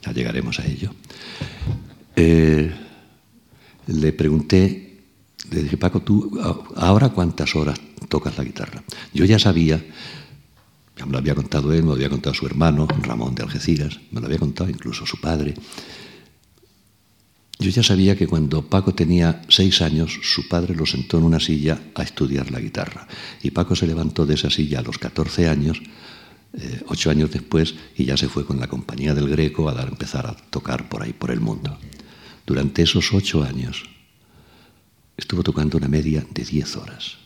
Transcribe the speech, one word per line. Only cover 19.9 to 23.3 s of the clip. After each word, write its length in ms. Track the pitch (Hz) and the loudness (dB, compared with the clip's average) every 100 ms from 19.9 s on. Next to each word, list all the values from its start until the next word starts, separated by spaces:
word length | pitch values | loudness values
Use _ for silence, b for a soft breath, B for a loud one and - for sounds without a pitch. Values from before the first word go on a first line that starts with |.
| 78 80 - | 2 0 -4
su 260 | - - - | -2 -4 0
padre 260 | 87 87 | -2 0
lo 100 | 85 | -2
sentó 340 | 78 65 64 85 | -2 -4 0 4
en 60 | |
una 140 | 82 80 | 6 4
silla 420 | - 78 76 78 - | 2 0 0 -2 -6
a 80 | - | -8
estudiar 480 | 76 - 69 69 65 | -8 -2 -2 0 -4
la 80 | 62 | -6
guitarra. 480 | 53 - 90 - - B B | -6 -6 -8 -12 -18 B B